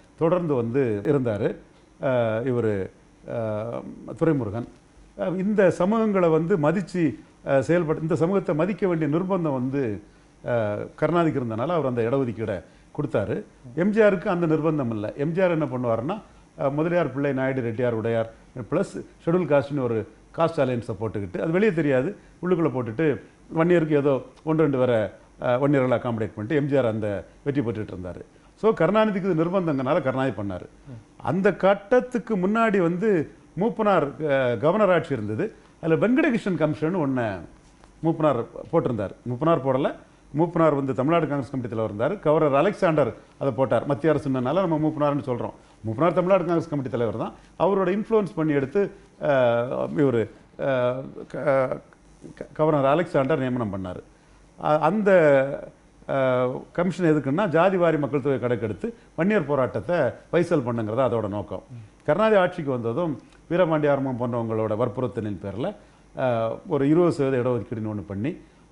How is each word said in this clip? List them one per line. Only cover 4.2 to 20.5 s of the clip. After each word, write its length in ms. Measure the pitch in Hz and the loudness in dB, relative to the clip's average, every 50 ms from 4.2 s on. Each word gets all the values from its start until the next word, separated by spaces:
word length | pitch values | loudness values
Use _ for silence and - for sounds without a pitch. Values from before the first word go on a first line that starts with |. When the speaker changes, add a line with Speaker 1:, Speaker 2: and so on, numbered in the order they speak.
| 165 160 156 135 110 101 98 120 117 - - - _ _ - - - - - - | 0 2 2 0 -2 -4 -6 -8 -10 -10 -14 -20 _ _ -20 -20 -20 -14 -8 -6
Speaker 1:
அஹ், 200 | - 190 165 185 | -4 -4 -2 -2
இந்த 360 | 185 214 214 208 190 170 - - | -2 0 2 4 4 4 4 2
சமூகங்களை 520 | 175 196 226 226 220 214 196 190 175 165 | 2 2 2 2 2 2 2 2 4 4
வந்து 260 | 160 160 170 165 208 | 4 2 2 2 0
மதிச்சு, 600 | 160 143 151 170 208 165 - - 180 160 135 - - - - - _ - | 2 2 2 2 0 -2 -4 -2 0 0 0 -2 -4 -14 -20 -20 _ -2
அஹ், 120 | - 139 135 | 0 2 2
செயல்பட-, 420 | 120 - 170 180 165 147 156 156 | 2 2 2 2 2 0 -2 -2
இந்த 160 | 160 160 175 | -2 -2 0
சமூகத்தை 380 | 139 165 175 196 190 - - 160 | 0 0 0 0 0 0 0 0
மதிக்க 320 | 151 165 196 196 - 202 | 0 0 -2 -2 -2 -2
வேண்டிய 300 | 185 175 160 156 147 147 | 0 0 0 0 0 0
நிர்பந்தம் 380 | 175 190 185 196 180 165 151 135 | 0 0 0 -2 -2 0 -2 -2
வந்து, 480 | 127 123 135 139 143 131 110 101 90 - - _ _ _ _ _ _ - | -2 -2 -2 -2 -2 -2 -2 -4 -6 -10 -16 _ _ _ _ _ _ -4
அஹ், 420 | - 120 117 107 104 104 - - 107 - | -2 -2 0 0 -2 -4 -6 -8 -8 -6
கருணாநிதிக்கு 440 | - 156 151 170 175 170 156 127 135 | -2 0 2 2 2 2 2 0 -2
இருந்தனால 260 | 123 113 110 107 127 | -4 -4 -4 -4 -2
அவர் 200 | 165 180 160 139 | -2 -2 0 0
அந்த 160 | 131 123 120 | 0 0 0
இடஒதுக்கீடை 600 | 110 117 131 139 135 113 92 110 110 107 98 85 - - - - - - | 0 0 0 0 -2 -2 -4 -6 -4 -4 -6 -6 -8 -14 -20 -20 -20 -14
கொடுத்தாரு. 520 | - - 143 - - 117 98 92 135 202 208 - - - - 123 117 | -8 -6 -4 -2 -2 -2 -2 -2 -4 -6 -8 -12 -18 -20 -18 -8 -4
எம் 160 | 156 180 214 | -2 0 2
ஜி 120 | 202 226 | 4 4
ஆருக்கு 240 | 214 208 196 175 - | 4 4 4 2 0
அந்த 200 | 214 175 175 170 | -2 -2 0 2
நிர்பந்தம் 440 | 156 156 156 151 165 156 143 131 117 | 2 2 2 2 0 0 0 -2 -2
இல்ல. 240 | 113 104 104 110 - | -4 -4 -6 -6 -4
எம் 160 | - 143 170 | -4 -4 -2
ஜி 100 | 160 190 | 0 2
ஆர் 80 | 190 175 | 2 2
என்ன 140 | 170 156 147 | 2 0 -2
பண்ணுவாருன்னா, 560 | 123 127 123 123 120 113 110 117 160 208 214 - - - - - _ - 156 | -2 -4 -2 0 0 0 0 -2 -4 -6 -8 -10 -18 -20 -20 -20 _ -8 -4
அஹ், 140 | 147 135 | -2 -2
முதலியார் 400 | 143 151 160 175 170 175 160 131 | 0 0 0 0 2 0 0 0
பிள்ளை, 200 | 120 139 143 143 | -2 -2 -2 -2
நாயுடு, 280 | 131 131 131 135 135 131 | 0 0 -2 -2 -2 -2
ரெட்டியார், 340 | 117 117 110 117 123 123 117 | -4 -4 -2 -2 -2 0 0
உடையார், 360 | 113 107 117 117 113 113 - - - - - - 131 120 - | 0 -2 0 0 0 -2 -4 -8 -20 -20 -16 -14 -12 -6 -2
பிளஸ் 340 | 143 185 190 - - 147 - - - - - | -2 -2 -2 -2 -6 -14 -14 -14 -14 -6 -2
ஷெட்யூல் 200 | 170 170 185 175 | 0 0 2 2
காஸ்ட்னு 360 | 135 147 143 131 - 147 139 | 4 2 2 2 0 -4 -2
ஒரு 240 | 127 117 113 107 98 - - - - - - | -2 -2 -2 -2 -4 -6 -12 -20 -20 -10 -4
காஸ்ட் 240 | 160 165 160 | -2 0 0